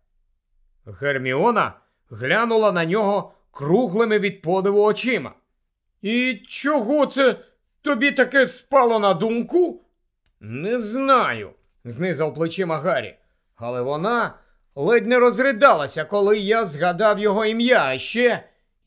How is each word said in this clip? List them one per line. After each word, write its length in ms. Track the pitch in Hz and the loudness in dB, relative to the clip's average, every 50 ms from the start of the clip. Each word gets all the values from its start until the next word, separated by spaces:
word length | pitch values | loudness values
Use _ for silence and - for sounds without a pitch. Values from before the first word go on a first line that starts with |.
| _ _ _ _ _ _ _ _ _ _ _ _ _ _ _ _ _ | _ _ _ _ _ _ _ _ _ _ _ _ _ _ _ _ _
Герміона 920 | - 101 - 139 143 139 135 127 131 127 139 180 233 233 208 156 110 - _ _ _ _ _ _ _ | -20 -16 -8 -4 -4 -4 -2 -4 -4 -2 0 0 0 0 0 -2 -4 -6 _ _ _ _ _ _ _
глянула 600 | 123 104 120 135 170 214 233 233 226 220 214 208 185 | -14 -10 -4 -2 -2 0 0 0 0 2 2 2 0
на 120 | 175 165 | 0 -2
нього 480 | 165 175 196 208 196 208 196 165 - _ _ _ _ | -2 -2 0 0 0 -2 -2 -4 -8 _ _ _ _
круглими 680 | _ - 139 147 170 226 262 196 170 220 233 226 214 214 | _ -10 -2 0 2 2 2 0 0 -2 0 0 0 0
від 240 | 185 202 196 - - | -2 -2 -6 -6 -4
подиву 400 | 156 180 190 185 202 202 208 208 | -2 -2 0 0 2 2 2 2
очима. 520 | 214 208 208 - 247 247 185 131 110 - _ _ _ _ _ _ _ _ _ _ _ _ _ - | 2 0 -2 -4 -4 -4 -4 -6 -10 -16 _ _ _ _ _ _ _ _ _ _ _ _ _ -6
«І 400 | 196 226 240 254 254 247 - - | -4 -2 0 0 -2 -4 -6 -10
чого 600 | _ - - - 277 302 285 220 208 285 302 277 | _ -12 -6 -2 0 0 0 0 0 0 0 0
це 300 | 269 - 262 277 247 196 - - _ _ _ _ _ _ _ _ | 0 2 2 2 2 2 0 -10 _ _ _ _ _ _ _ _
тобі 300 | 294 285 214 262 285 277 | -2 0 2 0 0 2
таке 340 | 277 254 - - 277 262 | 0 0 2 4 2 2
спало 520 | - - - - _ 277 277 247 233 226 220 | 2 0 -10 -8 _ 2 4 4 4 2 2
на 160 | 208 202 190 | 2 2 2
думку?» 680 | 156 190 226 226 233 233 - 277 349 359 311 - - _ _ _ _ _ _ _ _ _ _ _ _ | 2 0 -2 -2 -2 -4 0 2 2 2 2 -2 -10 _ _ _ _ _ _ _ _ _ _ _ _
«Не 400 | - 107 113 131 156 202 240 247 | -16 -12 -10 -8 -6 -4 -4 -4
знаю», — 720 | 226 208 220 262 269 269 269 247 196 143 120 110 101 92 - _ _ _ _ _ _ | -4 -6 -6 -4 2 4 4 4 4 0 -2 -6 -8 -14 -16 _ _ _ _ _ _
знизав 500 | 120 113 117 170 185 165 135 156 151 127 | -14 -8 -6 -4 -4 -2 -2 -2 -4 -2
плечима 440 | 147 165 165 165 185 190 165 160 151 | -4 -4 -4 -2 -4 -4 -4 -4 -2
Гаррі. 380 | 139 185 165 135 113 101 - _ _ _ _ _ _ _ _ | -2 -2 -2 -2 -4 -8 -14 _ _ _ _ _ _ _ _
«Але 260 | _ 117 120 123 123 123 | _ -10 -8 -6 -4 -4
вона 560 | 131 143 151 165 214 240 233 220 156 - - _ _ _ _ _ _ _ | -4 -4 -2 -2 -2 0 0 -2 -4 -6 -14 _ _ _ _ _ _ _
ледь 320 | 147 139 180 233 233 202 | -4 0 2 2 2 2
не 120 | 220 254 247 | 2 2 4
розридалася, 840 | 240 247 208 196 262 277 269 202 277 277 214 156 143 127 - 160 151 | 4 4 4 2 0 0 2 4 4 4 4 4 0 -4 -6 -8 -8
коли 340 | - 202 202 196 202 214 214 | -4 -2 0 2 2 2 0
я 280 | 196 190 220 226 226 | 2 0 0 0 0
згадав 520 | 180 147 147 175 180 175 165 220 214 208 190 | -4 -4 -2 -2 -2 0 2 2 2 2 2
його 260 | 208 214 190 208 220 | 0 0 0 2 0
ім'я, 400 | 214 220 226 240 247 247 214 151 | 0 0 0 2 4 4 4 4
а 140 | 135 131 131 | 2 -2 -4
ще 500 | - - - 226 247 240 214 151 - _ _ _ _ _ _ _ _ | -6 -6 -2 2 2 2 2 0 -6 _ _ _ _ _ _ _ _